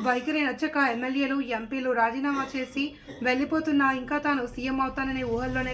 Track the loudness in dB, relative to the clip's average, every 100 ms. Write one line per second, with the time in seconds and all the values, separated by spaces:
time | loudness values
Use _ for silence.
0 | 2 2 0 0 0 0 0 2 2 2
1 | 0 0 2 0 0 -2 -2 -2 0 4
2 | 2 2 0 0 -2 -4 -4 -2 -4 -6
3 | -16 -4 0 2 2 0 2 4 4 2
4 | -2 -2 0 0 -2 -4 -2 0 -2 -2
5 | -2 -2 -2 -2 0 -2 -2